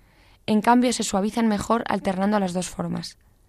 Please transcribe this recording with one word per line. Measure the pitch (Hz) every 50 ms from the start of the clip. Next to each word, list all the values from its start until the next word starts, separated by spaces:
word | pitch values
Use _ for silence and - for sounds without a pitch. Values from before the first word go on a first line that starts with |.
| _ _ _ _ _ _ - _ _
En | - 214 214
cambio, | 208 233 240 247 247 254 226
se | - 208
suavizan | - - 196 190 214 - 240 226 220
mejor | 208 196 - - 226 233 - -
alternando | - 190 190 202 185 180 196 202 208 214
las | 196 180 175
dos | 185 175 -
formas". | - - 170 170 175 175 165 - - _ _ _ _ _ _